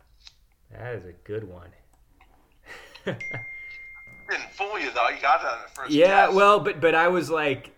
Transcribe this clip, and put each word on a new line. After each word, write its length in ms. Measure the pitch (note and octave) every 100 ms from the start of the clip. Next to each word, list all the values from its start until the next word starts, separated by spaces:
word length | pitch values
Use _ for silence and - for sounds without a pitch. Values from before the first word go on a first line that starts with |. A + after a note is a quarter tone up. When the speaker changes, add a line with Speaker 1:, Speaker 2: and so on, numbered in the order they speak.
| _ _ - _ _ _ _
Speaker 1:
that 220 | G#2 A#2+
is 100 | A2+
a 80 | F2+ F2
good 200 | - G#2+
one. 240 | G2+ F2+ F2 _ _ _ _ _ _ _ _ _ - - - -
<laughs> 0 |
Speaker 2:
Didn't 140 | - D#3 C6 - C6 - - - - - - - - - -
fool 260 | - G4 F#3+
you, 120 | C#3+
though. 160 | A#2+ A#2+
You 100 | C#3
got 220 | C#3 E3
it 40 | C#3+
on 120 | A#2
the 60 | G2+
first 160 | - C3
Speaker 1:
Yeah, 360 | D3 F3+ G3 -
Speaker 2:
guess. 80 |
Speaker 1:
well, 260 | F#3+ G3+ G#3
but, 200 | E3+ D#3+
but 140 | D#3+
I 140 | D#3+ E3+
was 200 | F3+ C#3+
like, 480 | D#3+ D3+ B2+ -